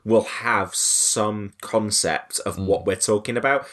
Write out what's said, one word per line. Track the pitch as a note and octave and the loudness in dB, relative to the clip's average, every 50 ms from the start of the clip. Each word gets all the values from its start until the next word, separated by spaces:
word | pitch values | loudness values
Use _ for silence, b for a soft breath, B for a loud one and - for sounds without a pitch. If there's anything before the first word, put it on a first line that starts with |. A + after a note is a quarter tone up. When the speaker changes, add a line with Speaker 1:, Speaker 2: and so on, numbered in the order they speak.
| - | 0
Speaker 1:
will | G#2+ A2+ G#2+ G#2+ | 4 4 4 4
have | - - - A#2 A#2+ A2+ G2+ G2 F2+ - | 2 -4 -4 -2 0 0 0 0 -2 -2
some | - - - - - - - - A#2 G#2+ G#2+ G#2+ G#2 G2+ G2+ - - | -2 0 0 2 2 0 2 2 2 0 0 -2 -4 -6 -10 -12 -14
concept | - - A#2 A2 G#2+ G#2 G2+ - - E2 D#2 - - - - - | -6 -2 0 0 2 2 0 0 2 0 0 -2 -4 -6 -8 -6
of | - G2+ F2 | -4 -4 -4
Speaker 2:
Mm. | F#2+ F#2+ | -2 0
Speaker 1:
what | F#2+ F#2+ F#2 F2 | 0 0 2 2
we're | F#2+ F#2 | 0 0
talking | - - - G#2+ G#2 - C3 A#2 | 0 2 2 2 2 0 -2 -2
about. | A#2+ A#2 C3+ C#3+ C#3 B B | 0 0 2 0 0 B B